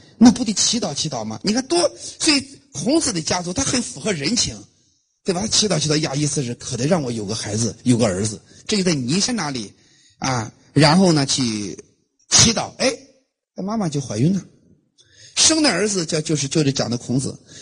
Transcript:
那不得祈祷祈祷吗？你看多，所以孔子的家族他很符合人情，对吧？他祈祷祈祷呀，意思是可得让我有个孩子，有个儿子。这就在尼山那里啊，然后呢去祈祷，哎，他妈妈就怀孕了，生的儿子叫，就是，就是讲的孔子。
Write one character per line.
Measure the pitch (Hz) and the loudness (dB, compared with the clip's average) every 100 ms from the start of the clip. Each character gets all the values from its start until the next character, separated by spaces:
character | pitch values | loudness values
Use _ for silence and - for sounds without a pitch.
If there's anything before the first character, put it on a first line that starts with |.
| - - | -6 6
那 | 233 | 6
不 | 220 | 6
得 | 226 | 0
祈 | 196 - 233 | 0 0 0
祷 | 180 | -4
祈 | 143 156 | -4 -6
祷 | 127 | -6
吗？ | 110 113 | -8 -6
你 | 185 | -2
看 | 233 262 | -2 0
多， | 339 339 - - - | 0 0 -2 -14 -4
所 | 320 | 0
以 | 285 262 - _ | 0 -2 -14 _
孔 | - 190 330 | -6 0 0
子 | 294 | 0
的 | 175 | -4
家 | 160 185 | -2 -4
族 | 170 | -4
他 | 180 | -4
很 | 269 247 | -2 -2
符 | - 139 | -4 -6
合 | 170 | -4
人 | 170 143 240 | -4 -2 -2
情， | - 104 - _ _ _ _ _ | -2 -6 -18 _ _ _ _ _
对 | - | -4
吧？ | 175 | -4
他 | 220 | 0
祈 | - 208 | 0 2
祷 | 160 | 0
祈 | 151 | 0
祷 | 151 | 0
呀， | 151 135 | 0 -2
意 | 147 | -2
思 | 151 | -2
是 | 120 120 | -4 -6
可 | - 113 | -8 -2
得 | 143 | 0
让 | 180 | 0
我 | 127 | 0
有 | 113 | -4
个 | 98 110 | -4 -6
孩 | 107 107 | -4 -2
子， | 113 - | -2 -2
有 | 120 117 | 2 4
个 | 113 | 2
儿 | 90 107 | 0 -4
子。 | 104 _ - - | -6 _ -12 -4
这 | 214 | 0
就 | |
在 | 180 151 | 0 0
尼 | 120 185 | 0 -2
山 | 196 233 | -2 -2
那 | 151 | -4
里 | 127 98 - _ _ _ - | -6 -10 -16 _ _ _ -8
啊， | 131 123 107 - _ | -4 -2 -4 -12 _
然 | 143 147 170 | 4 6 6
后 | 190 | 6
呢 | 151 135 | 4 2
去 | - 120 107 101 - - _ _ _ - | 0 -2 -2 -6 -10 -18 _ _ _ 0
祈 | 147 233 | 4 4
祷， | 196 113 - | 2 -4 -2
哎， | 247 - - _ _ _ _ - | -2 -2 -12 _ _ _ _ -10
他 | |
妈 | 190 226 | -6 -4
妈 | 175 | -2
就 | 143 | -4
怀 | 135 107 | -4 0
孕 | 156 | 2
了， | 196 - _ _ _ _ _ _ _ - - | 0 -4 _ _ _ _ _ _ _ -6 2
生 | - 320 | 4 4
的 | 294 | 2
儿 | 175 208 | 2 0
子 | 196 156 | -2 -2
叫， | 156 | -2
就 | 151 147 | 0 -2
是， | 135 | 0
就 | 165 | 0
是 | 139 | 2
讲 | 135 110 | 0 -2
的 | 117 | -4
孔 | - 127 | -2 -2
子。 | 101 - - - | -2 -8 -16 -20